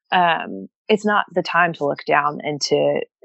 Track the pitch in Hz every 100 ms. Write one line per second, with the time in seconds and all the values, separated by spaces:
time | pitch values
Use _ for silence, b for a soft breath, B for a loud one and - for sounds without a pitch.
0 | - 185 175 87 85 190 - _ - 214
1 | 208 208 - 175 175 170 175 160 143 139
2 | - 151 147 147 151 147 - 143 143 147
3 | - _